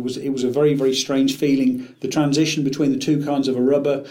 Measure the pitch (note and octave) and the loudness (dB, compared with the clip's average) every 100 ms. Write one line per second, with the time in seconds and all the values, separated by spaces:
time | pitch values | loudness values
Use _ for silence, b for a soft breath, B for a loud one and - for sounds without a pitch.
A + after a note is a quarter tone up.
0 | B2 B2+ C#3 C3 B2 B2+ D3 C#3 C3+ C3 | -4 -6 -6 -2 -2 2 2 2 0 0
1 | - C3+ C3+ - D3 C3+ B2+ B2 - - | -2 0 0 0 0 2 2 0 -6 -10
2 | C3 D#3 C#3+ D3 D#3 D#3 C#3 D3+ C#3+ C3 | -4 0 2 2 0 0 -2 0 0 0
3 | - D3 C#3+ C#3+ B2+ B2 B2+ C#3+ C#3+ C#3 | 0 0 0 -2 0 2 2 2 2 -2
4 | B | B